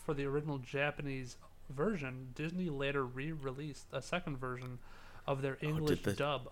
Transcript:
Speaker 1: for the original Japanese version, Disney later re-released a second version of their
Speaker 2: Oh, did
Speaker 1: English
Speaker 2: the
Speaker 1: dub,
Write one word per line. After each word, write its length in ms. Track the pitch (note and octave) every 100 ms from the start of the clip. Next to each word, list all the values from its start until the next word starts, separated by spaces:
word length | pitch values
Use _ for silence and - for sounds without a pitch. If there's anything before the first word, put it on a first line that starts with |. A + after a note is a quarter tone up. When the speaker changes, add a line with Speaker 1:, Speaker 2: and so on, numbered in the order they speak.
Speaker 1:
for 120 | - C#3+
the 100 | C#3
original 320 | C#3+ D3+ C#3
Japanese 800 | A#2+ C#3 D3 C#3+ D3 C3+ B2+ - - - -
version, 600 | C3+ F3 G3+ C3+ B2+ C3
Disney 340 | B2 D#3 F3+ F3+
later 380 | C#3 C#3 C#3+ C3
re-released 800 | B2+ C#3+ D#3+ C3+ B2+ D3+ C3 -
a 100 | C#3
second 360 | - F3 F3 C3
version 420 | B2+ B2 B2+ B2 - - - - -
of 160 | C#3
their 100 | C#3 -
Speaker 2:
Oh, 20 |
did 100 | D3+
Speaker 1:
English 320 | D#3 D3+ C#3+
Speaker 2:
the 120 | -
Speaker 1:
dub, 360 | F#2+ C#3+ C#3 B2